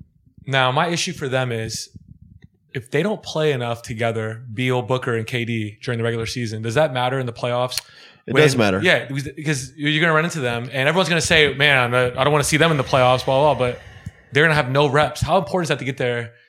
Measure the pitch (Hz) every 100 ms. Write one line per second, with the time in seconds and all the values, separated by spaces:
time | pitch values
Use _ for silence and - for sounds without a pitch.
0 | - _ _ - - 135 127 139 170 170
1 | 185 151 139 131 127 113 110 - - -
2 | - - - - - _ _ 131 - -
3 | 214 214 - 156 156 131 120 117 - 113
4 | 117 110 110 113 127 107 127 127 120 127
5 | 135 113 113 123 117 113 104 107 - 117
6 | 117 117 113 123 113 110 113 117 156 127
7 | 127 135 120 - 123 123 127 - _ -
8 | - _ - 135 151 127 104 95 180 139
9 | 120 139 147 - 147 135 131 - 147 151
10 | 165 156 170 165 123 117 127 135 139 175
11 | 160 170 - 160 147 131 147 135 120 123
12 | 123 127 139 147 139 151 165 147 - 135
13 | 127 127 - 135 147 123 123 120 - -
14 | - - _ 135 160 151 131 135 147 143
15 | 147 - 143 185 - 185 160 139 131 131
16 | 123 120 113 _